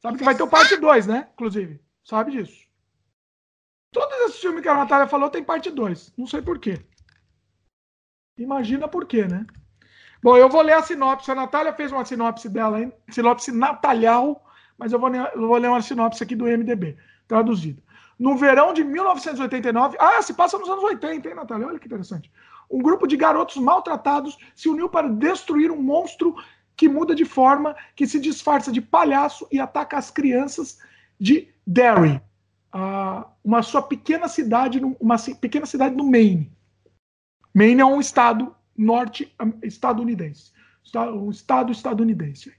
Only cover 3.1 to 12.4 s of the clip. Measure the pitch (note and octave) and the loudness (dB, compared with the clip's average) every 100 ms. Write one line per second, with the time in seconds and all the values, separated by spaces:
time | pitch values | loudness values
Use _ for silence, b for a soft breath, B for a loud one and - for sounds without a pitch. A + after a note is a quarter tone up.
3.1 | _ _ _ _ _ _ _ _ A4+ C#5+ | _ _ _ _ _ _ _ _ -4 -4
4.1 | C5+ A#4+ - F4+ E4 E4 C#4+ C#4 C#4 C#4 | -2 -4 -2 -6 -6 -2 0 2 0 0
5.1 | C#4+ C#4 E4 C#4+ E4 E4+ D4 G#3+ E3 _ | 0 -2 -6 -6 -6 -6 -6 -6 -6 _
6.1 | - B3+ D4 E4+ E4+ - F3+ - _ _ | -14 -10 -8 -8 -6 -6 -8 -12 _ _
7.1 | _ _ _ _ _ _ _ _ _ _ | _ _ _ _ _ _ _ _ _ _
8.1 | _ _ - A#3+ C#4 A3 C4+ D4 F4 - | _ _ -14 -6 -6 -4 -4 -4 -8 -4
9.1 | A#3 G3 F3+ A3 - _ _ b b b | -4 -2 -4 -8 -18 _ _ b b b
10.1 | b A#3+ B3 C4 D4+ D#4 D#4+ D#4+ E4 C4 | b 6 8 8 6 4 4 2 -4 -2
11.1 | C4+ - C4+ C4 D4 D#4 D4+ D4 C4+ A#3+ | -2 -4 -6 -4 -4 -4 -6 -8 -6 -8
12.1 | B3+ A#3 A3+ | -4 -4 -4